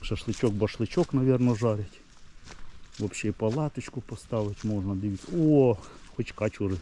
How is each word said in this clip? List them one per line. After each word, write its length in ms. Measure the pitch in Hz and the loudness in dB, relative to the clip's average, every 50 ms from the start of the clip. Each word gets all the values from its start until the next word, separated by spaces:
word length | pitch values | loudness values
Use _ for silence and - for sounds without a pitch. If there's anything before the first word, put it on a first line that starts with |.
Шашличок, 520 | - - 110 92 - - 107 - - 117 104 | -4 -4 -4 -4 -2 -4 -2 2 2 2 2
башличок, 600 | 101 107 104 - - 117 - - 180 175 - - | 2 0 0 0 -2 -4 0 2 0 0 2 2
навірно, 400 | 135 131 131 131 120 123 123 120 | 2 4 4 4 6 4 4 4
жарять. 460 | 104 117 117 107 104 104 92 - - - - - - - - - - - - - - - - - - - - - - | 4 2 2 2 0 -4 -8 -10 -18 -20 -20 -20 -20 -20 -20 -18 -18 -18 -16 -12 -10 -10 -10 -10 -12 -16 -16 -6 -4
Взагалі 300 | 107 98 - - - 107 | -4 -4 -4 -4 -4 -4
і 40 | |
палаточку 680 | 98 - 113 110 113 147 151 147 - - - - - 139 | -2 0 0 0 0 0 -2 -2 -4 -6 -10 -8 -10 -10
поставити 680 | - - 117 104 - - - 113 107 101 101 - - 110 | -10 -10 -12 -14 -8 -4 -2 -2 -2 -2 -4 -4 -4 -2
можна, 260 | 107 101 92 98 98 | -2 0 -2 -2 -2
дивіться. 320 | 95 98 104 98 95 - - 175 175 | -2 -2 -4 -4 -4 -8 -6 0 2
О, 380 | 160 151 151 143 135 123 113 - - - - - - - - - | 4 6 8 8 8 6 4 2 -4 -16 -18 -18 -18 -14 -6 -6
Хоч 120 | 117 - | -6 -6
качури. 440 | - - 107 107 - - 104 98 95 90 | -4 -2 -2 -2 0 0 -2 -2 -2 -2